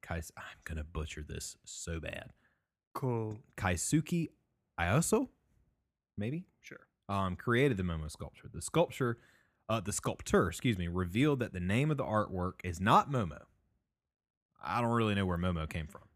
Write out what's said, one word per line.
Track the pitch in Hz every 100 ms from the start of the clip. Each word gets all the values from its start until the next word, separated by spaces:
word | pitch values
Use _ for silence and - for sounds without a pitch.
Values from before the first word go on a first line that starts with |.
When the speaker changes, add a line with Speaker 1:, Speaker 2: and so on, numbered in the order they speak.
Speaker 1:
Kais-, | - 82 82 -
I'm | - -
gonna | - 78
butcher | 78 85 76 - 76
this | 76 - -
so | - - - 82
bad. | 78 50 - - _ _ _ _ _
Speaker 2:
Cool. | - 131 117 110 110 - -
Speaker 1:
Kaisuke | - 87 - 156 156 170 160 _ _ _ _ -
Ayaso, | 87 117 170 220 269 _ _ _ _ _ _ _ _ -
maybe? | 107 156 185 _
Speaker 2:
Sure. | - - _ _ -
Speaker 1:
Um, | 101 95 90
created | - 117 143 104
the |
Momo | 90 82 78
sculpture. | - - - -
The | -
sculpture, | - 160 170 - 127 117 - _ _ _ -
uh, | 110
the | 95
sculptor, | - - - - 202 98
excuse | 82 127 101
me, | 87
revealed | 87 90 98 151 139
that | 117
the | 92
name | 90 107 147
of | 143
the |
artwork | 117 107 104 92 90 -
is | 92 82
not | 95 170 127
Momo. | 139 92 - - _ _ _ _ _ _ _ _ _ _ _
I | - 101
don't | 120
really | 117 113
know | 101 95
where | 87
Momo | 90 87 78
came | 87 80
from. | - -